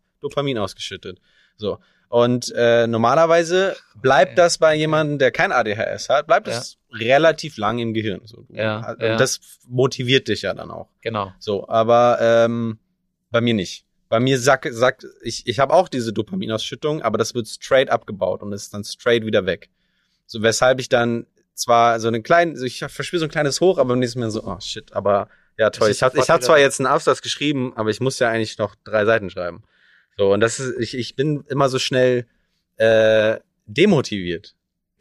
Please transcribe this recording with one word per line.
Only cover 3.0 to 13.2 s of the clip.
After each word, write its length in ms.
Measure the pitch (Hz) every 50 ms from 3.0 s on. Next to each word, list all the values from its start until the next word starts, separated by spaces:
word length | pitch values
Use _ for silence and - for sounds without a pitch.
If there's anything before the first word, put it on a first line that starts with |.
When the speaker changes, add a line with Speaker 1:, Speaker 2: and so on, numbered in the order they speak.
| 117 117 135 160 165 165 165 175 170 160 175 185 196 190 - - - _ _ 104
Speaker 1:
bleibt 300 | - 131 135 151 185 185
Speaker 2:
Okay. 60 | 117 175
Speaker 1:
das 200 | 170 170 - -
bei 140 | 165 156 156
jemandem, 440 | 156 156 156 156 156 156 147 147 139
der 100 | 135 123
kein 200 | - - 165 196
A 100 | 131 127 113
D 100 | 107 101
H 80 | 107 101
S 240 | - 98 101 - -
hat, 180 | 127 147 151
bleibt 220 | 160 165 196 214 220
Speaker 2:
Ja. 100 | 113 120
Speaker 1:
es 200 | 131 - - _ _ _ 127
relativ 640 | 107 113 117 131 143 160 165 156 - - 151 - -
lang 220 | 104 104 117 120
im 140 | 117 113 107
Gehirn, 280 | 110 104 110 92 92 -
so. 220 | 107 113 - - _
Speaker 2:
Ja, 420 | - - 110 110 107 110 120 113 113
Speaker 1:
Und 80 | 117
Speaker 2:
ja. 160 | 113 113 110 113
Speaker 1:
das 240 | 131 127 - - _ - - _ _ 123
motiviert 640 | 123 123 131 131 - - 127 120 135 131 - -
dich 140 | 104 - -
ja 100 | 95 -
dann 180 | - 78 82
auch. 160 | - - - _ _ _
Speaker 2:
Genau. 320 | - 117 110 104 98 95 - _
Speaker 1:
So, 300 | - 107 101 95 - -
aber, 500 | 117 113 110 113 117 120 120 120 120 -
ähm, 580 | 117 113 117 117 117 117 117 117 117 113 110 - _ _ _ _ _ _ _ _